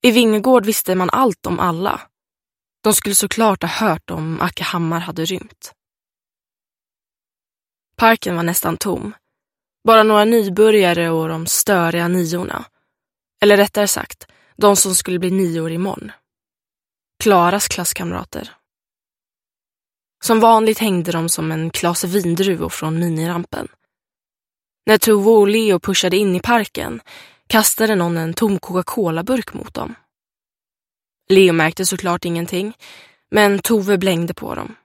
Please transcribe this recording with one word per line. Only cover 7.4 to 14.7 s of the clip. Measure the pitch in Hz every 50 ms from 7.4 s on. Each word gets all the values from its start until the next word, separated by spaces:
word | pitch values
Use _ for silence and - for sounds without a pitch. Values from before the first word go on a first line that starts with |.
| _ _ _ _ _ _ _ _ _ _ _
Parken | - 233 226 226 - - 196 180
var | 165 170
nästan | 170 175 - - 175 170
tom. | - - 202 180 - - 208 214 _ _ _ _ _ _ _ _ _ _ _ _ _ _
Bara | 226 226 220 214
några | 214 214 208 208
nybörjare | 220 233 233 208 196 180 202 214 220 214 214 190 175 170 170 170 165
och | 165 160 160
de | 160 165 160 165
störiga | 165 - - - - 202 180 170 165 165 170 170
niorna. | 170 180 180 175 160 170 175 180 - - - - - _ _ _ _ _ _ _ _ _ _ _ _ _ _
Eller | - 208 208
rättare | 202 202 202 _ 214 208
sagt, | 196 - - - - - _ - _ _ _ _ _ _
de | - 214 208